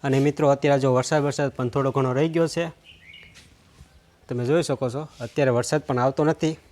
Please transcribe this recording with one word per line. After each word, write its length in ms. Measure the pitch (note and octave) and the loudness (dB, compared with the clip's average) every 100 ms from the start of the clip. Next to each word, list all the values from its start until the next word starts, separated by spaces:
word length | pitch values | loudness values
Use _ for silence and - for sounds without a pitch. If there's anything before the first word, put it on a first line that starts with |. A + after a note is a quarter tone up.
અને 160 | C#3 C3+ | 0 2
મિત્રો, 300 | C#3 C#3+ D3+ | 2 2 2
અત્યારે 320 | C#3 D3 C#3 | 2 2 2
જો 140 | C3+ | 4
વરસાદ, 280 | B2+ B2+ D#3 | 2 2 0
વરસાદ 280 | C#3+ C3+ C#3 | 0 -2 -4
પણ 180 | - B2+ | -2 -4
થોડો 220 | C#3 C3+ | -2 -2
ઘણો 220 | C3 C3 | 0 0
રહી 160 | B2+ D#3+ | 0 0
ગયો 180 | D#3+ E3 | 0 0
છે. 260 | E3 E3 - - - - - - - - _ _ - - - _ _ - | -2 -6 -8 -20 -20 -20 -20 -20 -20 -20 _ _ -20 -20 -20 _ _ -10
તમે 160 | B2 | -6
જોઈ 180 | A#2+ D#3+ | 0 0
શકો 280 | E3+ C3+ C3 | 0 -2 -4
છો, 180 | B2 D3+ - | -6 -12 -12
અત્યારે 300 | A#2 - C3+ | -10 0 2
વરસાદ 300 | A#2+ A#2 D3+ | 2 2 -2
પણ 180 | - B2 | 0 0
આવતો 260 | B2+ C3+ | 0 2
નથી. 340 | D3+ D#3+ D#3+ D#3 _ | 0 0 -2 -4 _